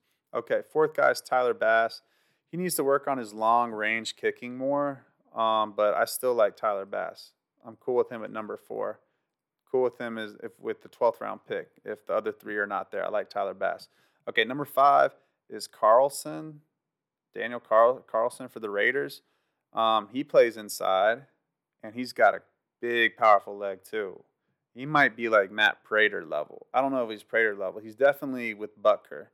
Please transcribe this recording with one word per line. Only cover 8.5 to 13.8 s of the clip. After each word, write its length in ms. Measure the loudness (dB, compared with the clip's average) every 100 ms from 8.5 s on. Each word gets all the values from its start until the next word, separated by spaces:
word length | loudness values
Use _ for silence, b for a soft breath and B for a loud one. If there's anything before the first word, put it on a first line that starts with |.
| -12
four. 440 | -12 -8 -8 -10 _ _ _ _ _ _ _
Cool 120 | -2
with 140 | -2 -2
him 200 | -8 -8
is 180 | -10 -12
if, 100 | -16 -12
with 220 | -10 -10
the 60 | -12
twelfth 340 | -2 0 0
round 240 | -6 -12 -8
pick, 240 | -8 -10 _
if 220 | -12 -12 -4
the 80 |
other 160 | -4 -4
three 280 | -8 -8 -6
are 80 | -4
not 240 | -6 -6
there. 140 | -8
I 40 | -6
like 220 | -6 -6
Tyler 240 | -6 -8
Bass. 340 | -4 -6 -6